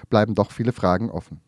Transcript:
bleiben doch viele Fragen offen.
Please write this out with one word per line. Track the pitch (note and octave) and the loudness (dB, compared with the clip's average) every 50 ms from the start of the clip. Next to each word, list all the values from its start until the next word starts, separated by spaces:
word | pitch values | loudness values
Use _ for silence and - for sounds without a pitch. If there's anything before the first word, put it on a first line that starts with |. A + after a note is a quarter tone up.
| - - | -4 0
bleiben | - G#2+ G#2+ A2 G#2 | 2 2 2 2 2
doch | G#2 G#2 - | 0 0 0
viele | - - A2+ A#2+ | -4 -4 -4 -4
Fragen | - - - F2+ F2+ F2+ A2+ A#2 | -2 0 0 0 0 0 -2 -4
offen. | - E2+ - - - - _ | -6 -8 -10 -12 -16 -20 _